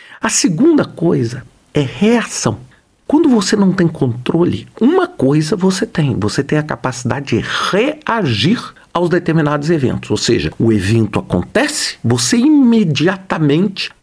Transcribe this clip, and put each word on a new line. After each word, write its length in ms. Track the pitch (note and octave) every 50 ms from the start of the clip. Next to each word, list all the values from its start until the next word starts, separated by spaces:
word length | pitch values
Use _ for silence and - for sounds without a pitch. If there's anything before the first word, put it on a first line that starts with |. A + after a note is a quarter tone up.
| - - - -
A 80 | - A3
segunda 560 | - - - A#3 D#3+ D#3+ B3+ E4+ D#4+ C4+ D#3
coisa 580 | - - - E3 E3+ F3 C#3 B2 A2+ B2 B2 - - _ _ _ _ -
é 80 | D3+
reação. 800 | C#3+ B2 - - G3+ G#3+ A#3+ A#3 - - - - - B2 G#2+ - - - - _ _ _ _ _ _
Quando 200 | - - D#4 E4+
você 280 | D4 A#3+ A3 F#3+ - A3
não 160 | G#3 G3 F#3
tem 160 | F3+ - F3
controle, 800 | E3 E3 - C#3 B2 A#2 B2 B2 - - E3 F3 - - - - - _ -
uma 280 | A3 C4 F4 F#4+ F4
coisa 480 | - - - B2+ C3+ D3 D#3 D#3 D3+ -
você 320 | F3 F3+ F#3+ F#3+ - A#3
tem: 280 | - - - D3+ C3+ G2+ F2
você 240 | G2+ G#2 - - C#3
tem 160 | D3+ D3 D3+
a 40 | D3+
capacidade 720 | D3 C3+ - - C3 A#2+ - - A#2 A2+ C#3 C#3 - B2
de 100 | G#2 - - - - - -
reagir 880 | - G3 A#3+ D4+ D4+ - - - A3+ A#3 F#3+ C3+ A2+ G2+ A2+ E3+ A#3 A#3+ - - - - - _ -
aos 160 | E3+ F3+ F3
determinados 640 | F3 E3+ E3+ - D#3 E3 D3+ D3 D3 D3 D3 D#3+
eventos. 400 | F3 D#3 C3 G#2+ F#2 F#2+ - -
Ou 60 | A2
seja, 360 | G#2 - - A2+ - D2 D#2 - -
o 120 | A#2 A#2
evento 460 | A2 G#2 F#2 G2+ A2+ A#2 A2 G2+ -
acontece, 800 | G#2 - - - F#2 F2 - - G#3 C#4+ D4 - - - - - - -
você 340 | A2+ B2 A#2+ - - -
imediatamente 1500 | A#3+ A#3 D#4 D4+ C#4+ C4+ A#3 A3+ A3 G#3 D#3+ C#3+ C3 D3 F#3 G3 F#3+ - - F3 E3 D#3 C#3+ C#3+ E3 G3 G#3+ - - - - - _